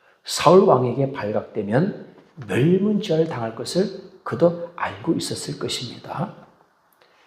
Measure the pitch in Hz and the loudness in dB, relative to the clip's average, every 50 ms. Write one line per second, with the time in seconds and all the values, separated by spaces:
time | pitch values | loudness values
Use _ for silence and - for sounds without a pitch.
0 | _ _ _ _ - - - - - - 175 190 214 190 143 127 127 123 113 131 | _ _ _ _ -12 -8 -2 2 6 8 8 8 8 8 6 4 4 2 0 0
1 | 135 135 - - 104 104 107 107 - - - 117 104 101 107 131 175 208 - - | -2 -2 -2 -4 -4 -4 -2 -4 -4 -6 -6 -6 -4 0 0 2 2 0 -2 -6
2 | - - - - - _ _ - 120 101 110 117 131 165 185 190 196 214 214 196 | -12 -18 -20 -20 -20 _ _ -14 -8 -4 0 2 4 4 4 4 2 2 0 0
3 | - - 156 156 165 160 - 120 113 113 110 - 123 - - 175 202 220 - - | 0 0 0 0 0 0 -2 -6 -6 -6 -8 -8 -8 -4 -2 -2 -2 -2 -4 -10
4 | - - - - - - 143 139 165 175 170 - - - - - - - - - | -16 -18 -20 -16 -10 -6 -2 2 2 2 2 0 -8 -12 -10 -8 -8 -8 -8 -6
5 | - 160 - - - - - - - - 147 - - - - - 127 110 110 113 | -4 -4 -2 -2 -2 -6 -8 -8 -8 -10 -8 -8 -6 -6 -6 -6 -8 -10 -12 -14
6 | - - - - 175 - - - - - _ _ _ _ _ _ _ _ _ _ | -14 -10 -8 -6 -6 -8 -8 -12 -20 -20 _ _ _ _ _ _ _ _ _ _
7 | _ _ _ _ _ | _ _ _ _ _